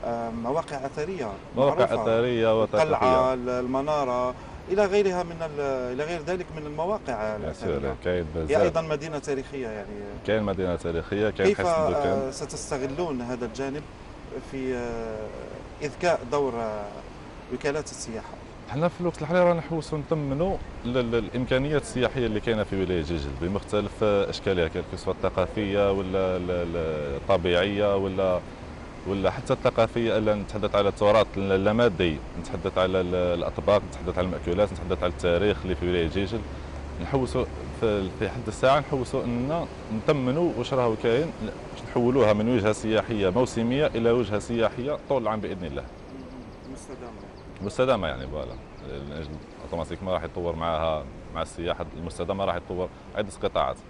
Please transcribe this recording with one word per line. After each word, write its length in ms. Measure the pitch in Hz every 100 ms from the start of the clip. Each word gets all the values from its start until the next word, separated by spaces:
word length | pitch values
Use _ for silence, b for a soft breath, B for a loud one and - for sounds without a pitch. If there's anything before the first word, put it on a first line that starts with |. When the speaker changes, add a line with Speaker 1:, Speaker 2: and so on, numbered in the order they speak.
Speaker 1:
آه، 260 | 110 117 117
مواقع 560 | 117 117 156 160 143 135
اثريه 460 | 151 156 190 113 98 - -
Speaker 2:
مواقع 180 | 139
Speaker 1:
معروفة. 280 | 165 - 117
Speaker 2:
أثرية 600 | 110 113 123 120 113 110
وثقافية. 200 | 107 127
Speaker 1:
القلعه، 520 | 127 117 127 131 127
ال-، 140 | 131 123
المناره، 840 | 123 123 131 147 151 131 123 123 123 B B -
الى 160 | 190 202
غيرها 360 | 202 196 180
من 140 | 170 165
ال-، 500 | 160 147 139 131 127
الى 100 | 127
غير 180 | 151 170
ذلك 240 | 147 185 170 156
من 100 | 151
المواقع 720 | 151 170 214 - 113 107 107
Speaker 2:
بيان 180 | -
سور، 140 | - 101
Speaker 1:
الاثريه. 260 | 71 67 65
Speaker 2:
كاين 220 | 90 90 80
Speaker 1:
هي 80 | 80
Speaker 2:
بزاف. 200 | 80 -
Speaker 1:
ايضا 180 | 95 160
مدينه 380 | 160 151 160 147
تاريخيه، 500 | 151 135 131 139 117
يعني. 200 | 107 101 104 101 101 -
Speaker 2:
كاين 160 | 110
مدينه 340 | 104 95 92 85
تاريخيه، 540 | 85 82 - 101 107
كاين 180 | 92 190
Speaker 1:
كيف، 120 | 196
Speaker 2:
حصن 100 | 180
Speaker 1:
آه، 200 | 160 156
Speaker 2:
دكان. 420 | 147 143 139 135
Speaker 1:
ستستغلون 880 | 131 147 151 - 143 135 143 170 131
هذا 260 | 120 123 120
الجانب 360 | - 135 143 151 - - - - 131 -
في، 240 | 135 131
آه، 520 | 123 120 117 113 110 107 - - - - -
اذكاء 380 | 143 - 175 160 123
دور، 200 | 147 135
آه، 300 | 117 110 107 101 71 - - - - -
وكالات 360 | 127 147 151 147
السياحه؟ 380 | - - 113 - - - - -
Speaker 2:
حنا 180 | 131 170
في 120 | -
الوقت 220 | 175 -
الحالي 180 | 151 180
رانا 200 | 175 170
نحوسوا 380 | 151 165 - 156
نثمنوا 580 | 143 160 143 135 185 180 - -
ال-، 140 | 120 127
ال-، 160 | 117
الامكانيات 680 | 117 104 120 127 131 143 151
السياحيه 440 | - 131 117 135 117
اللي 140 | 107
كاينه 240 | 117 110
في 180 | 98 98
ولايه 200 | 90 90
جيجل 280 | 76 82 71 67
بمختلف 640 | 85 101 - 104 101 -
اشكالها، 640 | 107 101 98 - 104 90 80
كان 140 | 90 82 90
سواء 200 | - 90
الثقافيه 760 | 92 95 90 107 101 101 101
ولا 440 | 98 92 95 92 92
ال-، 140 | 90
ال-، 680 | 90 85 85 80 78 73 69
الطبيعيه 800 | - 95 87 87 98 101 104 98
ولا، 440 | 95 92 95 90 - - - - - - 92
ولا 240 | 98 113
حتى 220 | 127 -
الثقافيه، 680 | 131 123 - 113 120 113 104
الا 160 | 107
نتحدث 400 | 104 95 107 101
على 140 | 101 101
التراث 380 | - 104 107 98 101
اللامادي، 800 | 98 95 98 110 120 87 90 71 - -
نتحدث 380 | 80 95 92 92
على 220 | 92 92
ال-، 140 | 90
الاطباق، 680 | 90 90 87 - - 76 101 87
نتحدث 280 | - 90 90
على 80 | 90
المأكولات، 460 | 82 - 90 104
نتحدث 300 | 95 87 90
على 100 | 90
التاريخ 440 | 85 90 87 104 95
اللي 120 | 92
في 140 | 85 87
ولايه 200 | 87 82
جيجل. 320 | 87 95 110 - B B B - -
نحوسوا 420 | 87 139 123 127 - - - -
في، 280 | 113 104 95 -
في 100 | 104
حد 180 | 123 110
الساعه 320 | 101 131 147
نحوسوا 440 | 139 139 123 135
اننا 420 | 120 120 131 170 151 - - 110
نثمنوا 560 | 107 147 127 147 175 117
واش 160 | 120
راهو 200 | 131 120 110
كاين، 300 | 120 120 160 -
باش 400 | 110 - - - -
نحولوها 420 | 131 120 131 107
من 240 | 104 113 123
وجهه 160 | 104
سياحيه 580 | 107 110 113 - 110 101
موسميه 560 | 107 123 117 117 135 151
الى 240 | 120 117
وجهه 280 | 120 101 104
سياحيه 600 | - 117 107 - 127 151 -
طول 140 | 135
العام 180 | 107 107
باذن 240 | 92 92
الله. 200 | 85 69 - - - 269 262 127 117 - 131
Speaker 1:
مستدامه. 400 | 135 - 131 120 107 104 - - -
Speaker 2:
مستدامه، 460 | 101 - 127 117 82
يعني، 180 | 65 65
فوالا. 280 | 73 64 60 - - 69
من 240 | 69 69
اجل 160 | 73 73 76 - -
اوتوماتيكمون 480 | 80 85 76 85 95
راح 120 | 87
يتطور 320 | 80 90 85 80
معها، 480 | 82 80 80 78 69 - -
مع 80 | 82
السياحه 440 | 82 - 85 82 82 76
المستدامه 480 | 82 - 90 95
راح 100 | 95
يتطور 340 | 87 - 90 90 B B -
عده 120 | 101 -
قطاعات. 340 | 98 87 67 65